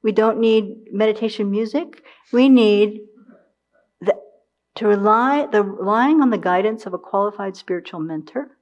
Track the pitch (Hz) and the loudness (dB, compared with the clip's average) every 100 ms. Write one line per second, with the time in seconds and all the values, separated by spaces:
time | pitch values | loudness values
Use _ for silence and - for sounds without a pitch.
0 | 220 214 220 220 226 220 202 - - 196 | 0 2 0 2 2 2 0 -12 -12 -2
1 | 220 214 220 220 202 202 220 277 339 - | -2 0 -6 -4 -4 -2 -2 -4 -6 -16
2 | - _ _ 240 269 254 214 208 208 - | -20 _ _ 2 6 6 6 4 2 -2
3 | - _ _ - _ _ _ _ _ _ | -18 _ _ -20 _ _ _ _ _ _
4 | - - - _ _ _ _ - 220 202 | -4 -4 -6 _ _ _ _ -4 0 2
5 | 208 220 254 294 - 214 202 - 190 214 | 2 2 2 0 0 -2 -2 -4 -2 0
6 | 262 311 262 208 180 180 208 220 - 180 | 2 2 2 0 0 0 0 -4 -10 -12
7 | - 196 208 202 196 190 - 180 170 170 | -6 -2 -2 -4 -10 -10 -8 -8 -8 -10
8 | 160 156 156 254 285 _ | -8 -8 -8 -10 -10 _